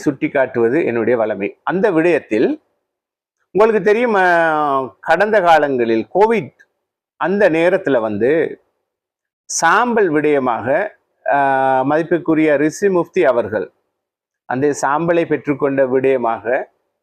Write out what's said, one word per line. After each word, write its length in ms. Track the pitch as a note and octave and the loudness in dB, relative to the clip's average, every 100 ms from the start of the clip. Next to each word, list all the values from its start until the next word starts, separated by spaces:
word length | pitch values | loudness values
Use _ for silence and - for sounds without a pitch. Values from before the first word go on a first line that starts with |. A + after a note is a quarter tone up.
சுட்டிக்காட்டுவது 800 | D#3+ C3+ D3+ D3 B2+ A#2+ A#2 D#3 | -2 -4 -4 -2 -2 0 0 0
என்னுடைய 340 | D3+ A#2 A2 A#2+ | -2 -2 0 0
வளமை. 400 | A2 G2 G2+ - | -2 -4 -8 -6
அந்த 280 | C3+ F3 G#3+ | -6 -2 0
விடயத்தில் 720 | D#3 F3 D3 - A2 F#3+ D#4 _ _ _ _ _ _ _ _ _ | 2 2 0 -2 -2 0 -2 _ _ _ _ _ _ _ _ _
உங்களுக்கு 320 | F#3 A3+ G#3+ | 0 2 2
தெரியும், 320 | G3 A3 A#3+ | 0 0 0
ஆ, 120 | G3+ F3+ E3+ E3 D#3 D3 C3+ B2+ - | 2 2 2 2 0 0 -2 -4 -8
கடந்த 400 | E3 E3 G#3+ G#3 | -2 0 2 2
காலங்களில் 680 | F3 D#3+ D3 B2+ A2+ A2+ G#2+ | 4 4 4 0 0 0 0
கோவிட் 400 | F3+ A3+ A3 B2+ - _ _ _ _ _ _ | 2 2 2 -4 -14 _ _ _ _ _ _
அந்த 340 | D#3 G3+ F#3+ | -4 0 2
நேரத்துல 500 | E3 E3+ F#3+ D#3 B2 | 2 2 0 0 0
வந்து 600 | A2 G#2 B2 D#3+ - - _ _ _ _ _ _ _ _ | 0 -2 0 0 -2 -6 _ _ _ _ _ _ _ _
சாம்பல் 640 | - - E3 G3 B3 A3 F#3+ | -12 -2 2 2 2 0 0
விடயமாக, 840 | D3+ D3+ C#3 B2+ A2+ A2+ D#3 G#3 - _ _ - | 0 0 0 0 -4 -2 -2 -4 -10 _ _ -2
ஆ, 120 | C#3+ C#3 C3+ C3+ C3 C3+ | 0 0 0 0 0 0
மதிப்புக்குரிய 680 | D#3 E3 E3+ D#3+ D#3 D#3 C#3+ | -2 0 -2 0 0 2 2
ரிஷி 320 | D#3 - G3+ | 0 -2 -2
முஃப்தி 360 | F3+ E3 F#3+ | 0 -2 0
அவர்கள் 480 | D3 A#2+ G#2 G#2 - _ _ _ _ _ _ _ | 0 0 -2 -6 -8 _ _ _ _ _ _ _
அந்த 320 | - B2 D3 C#3 | -8 -2 -2 -2
சாம்பலை 420 | C#3 D3+ E3+ E3+ | -2 -2 0 0
பெற்றுக்கொண்ட 640 | D#3 D3 C#3+ C#3 C#3+ C3+ C3 | 0 -2 -4 -4 -2 0 0
விடயமாக, 840 | C3 C3+ C3 A2+ A2+ A2 C#3 - _ _ _ | 0 0 0 -2 -4 -4 -4 -6 _ _ _